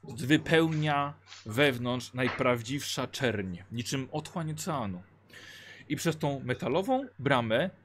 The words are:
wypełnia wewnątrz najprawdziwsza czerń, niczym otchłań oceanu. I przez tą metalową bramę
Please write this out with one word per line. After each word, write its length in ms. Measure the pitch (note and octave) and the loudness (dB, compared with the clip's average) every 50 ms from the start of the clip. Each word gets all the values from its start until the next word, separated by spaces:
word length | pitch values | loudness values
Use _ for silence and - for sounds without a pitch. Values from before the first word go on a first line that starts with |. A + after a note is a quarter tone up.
| - | -14
wypełnia 1080 | - B2+ A2+ E2+ B2 D3+ D3+ D#3 - E3+ D#3+ E3 D#3+ D#3+ D#3 D3+ D3+ D3 C#3+ C#3+ C#3+ D3 - _ - - - - | -12 -10 -6 2 4 4 4 6 4 4 4 6 4 2 0 0 2 2 2 0 -2 -4 -10 _ -20 -20 -16 -12
wewnątrz 680 | A2 G#2+ A#2+ D3 C#3+ B2+ A#2 A#2+ B2 B2 B2 A#2 - - | -6 2 4 4 4 4 2 -2 -2 -2 -2 -4 -6 -2
najprawdziwsza 920 | B2 B2+ B2 - - C3 B2+ B2 A#2+ A2+ G#2+ C#3 C#3+ C#3 - - - B2+ | 0 0 0 0 2 4 4 4 2 0 -4 -6 -4 -4 -4 -4 -4 -4
czerń, 500 | B2 - - C3+ A#2+ G#2+ G#2 G2 F#2+ F2 F2 - - | -6 -4 0 0 0 0 0 -2 -4 -6 -8 -10 -8
niczym 360 | A2+ A2+ A2+ - - C3+ C3 B2+ | -8 -6 -4 -4 -4 -4 -4 -4
otchłań 380 | - D3+ D3+ - - F3+ E3 D#3 | -6 -8 -8 -6 -6 -6 -6 -4
oceanu. 500 | D#3 D3+ - G3 D#3+ C3+ A#2 G2 F#2 F2+ F#3+ - - _ _ _ - - - - - - - - - - - - | -6 -6 -4 -4 -4 -2 -2 -4 -6 -8 -12 -16 -20 _ _ _ -20 -20 -20 -20 -20 -20 -20 -20 -20 -20 -6 -6
I 80 | D3+ | -4
przez 200 | B2+ - E3 D#3 D#3 | 0 0 -2 0 0
tą 220 | - D3 C#3 C3+ B2+ | -2 -2 -2 -2 -2
metalową 640 | B2 B2 B2 - - C3 E3+ G3 B3+ C4 C4 C#4+ - - - | -4 -4 -2 -2 0 0 0 2 2 0 0 0 -4 -10 -4
bramę 520 | B2+ - C#3 B2 A#2 A2+ A2+ B2 E3 F#3+ - - | 2 2 4 4 4 2 2 2 2 0 -4 -10